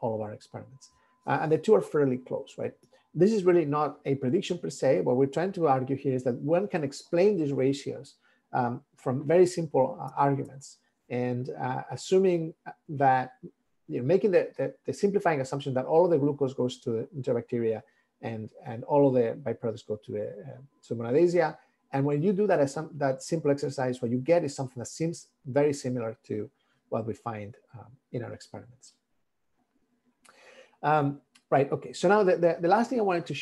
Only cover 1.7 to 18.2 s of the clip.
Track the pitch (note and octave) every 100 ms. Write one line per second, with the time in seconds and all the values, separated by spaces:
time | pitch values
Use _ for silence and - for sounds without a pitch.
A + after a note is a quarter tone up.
1.7 | G#3 - D3+ C#3 B2+ - - - - A2+
2.7 | - _ _ _ D3+ G3 A3 F3+ F3 C#3+
3.7 | D3 D3 - C#3 C#3 B2 F#3 - F3 E3
4.7 | - C3+ F3 D3 B2+ C#3 D#3+ F#3+ F#3 D#3
5.7 | C3 B2+ C3 C#3 B2+ B2+ B2+ C#3+ F3 G3+
6.7 | F3+ C#3+ - - E3+ G3+ F#3+ C#3+ C3 C3
7.7 | C#3 - - - _ _ _ _ C3 A#2+
8.7 | B2 - _ C3+ C3 D3 F3 F3+ - D#3+
9.7 | C#3+ B2+ - C#3 D3 C#3+ C#3 A#2+ C#3 -
10.7 | - _ _ - B2 B2 B2 B2+ - B2+
11.7 | C3+ - B2+ - F#3+ F#3+ F3 D#3+ - -
12.7 | - - C#3 C#3 C3 B2+ - - _ _
13.7 | _ - C#3+ B2+ F#3+ G#3+ E3+ - - C3+
14.7 | - - C3 G3+ F#3+ F3 D3 B2+ C#3+ C#3
15.7 | B2+ C#3+ D#3+ F3+ D#3 C#3+ C#3 C3 B2+ B2
16.7 | - B2 A2+ - D3+ B2+ A#2 - A#2+ A2+
17.7 | G#2+ - _ _ _